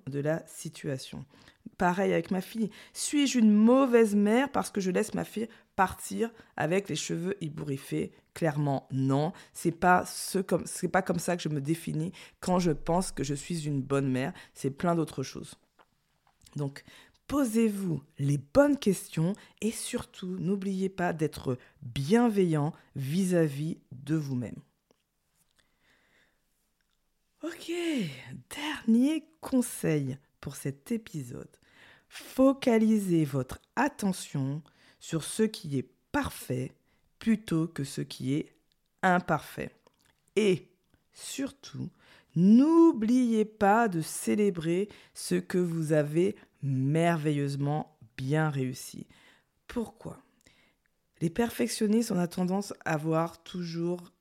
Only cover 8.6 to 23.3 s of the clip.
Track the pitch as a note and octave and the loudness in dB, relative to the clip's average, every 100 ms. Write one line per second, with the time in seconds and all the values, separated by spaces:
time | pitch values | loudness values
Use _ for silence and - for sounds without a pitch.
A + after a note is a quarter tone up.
8.6 | D3 C3+ - C3+ C3+ C3+ D#3 - - - | 0 -2 -4 -2 2 2 0 -4 -18 -4
9.6 | E3+ E3 F3+ F3+ - - - F#3 F3+ F3 | -4 0 4 4 2 -8 -6 -4 -2 -2
10.6 | - - F3+ F3+ F#3+ F3 - F3 D#3+ D3+ | -2 -6 -2 -2 0 -4 -2 -4 -2 -4
11.6 | C#3 E3 - D3+ D#3+ - - _ - F#3 | -4 -4 -4 -6 -6 -10 -20 _ 0 2
12.6 | F3 D3 - E3+ F#3 - C#3 C#3+ - F3 | 2 0 0 0 -2 -6 -4 -6 -6 -6
13.6 | D3+ C#3 C3 C#3 C3+ B2+ C#3 - - - | -2 -4 0 0 0 -2 -4 -8 -18 -6
14.6 | C3+ C#3 F3+ E3+ D3 - C3+ - - - | -6 -2 0 0 -2 -6 -10 -10 -16 -20
15.6 | _ _ _ _ _ _ _ _ - - | _ _ _ _ _ _ _ _ -16 -8
16.6 | C#3+ C#3 - - - _ _ C#4+ C4 A3 | -8 -8 -20 -20 -20 _ _ 0 2 2
17.6 | A3+ G3+ F#3+ D3 - - C#3+ C#3+ - B3+ | 2 0 -4 -4 -6 -4 0 0 2 6
18.6 | C#4+ C#4 - F#3 - - E3 G#3 - _ | 6 4 2 0 -2 -2 0 -2 -10 _
19.6 | G#3+ - - A#3+ - - F#3 F#3 E3 G3+ | -6 -4 -6 -6 -8 -12 -8 -4 -2 -2
20.6 | F#3+ F#3+ F#3+ F#3+ F3 E3 D3+ - C#3 B2 | -2 -2 -2 -2 -2 0 -2 -2 -4 -6
21.6 | - _ B2 B2+ C#3 A3+ A#3+ G3+ F3+ D#3 | -8 _ -8 -6 2 4 4 4 2 2
22.6 | D3 - _ - C3+ E3+ F#3 | 0 -4 _ -8 -4 -2 2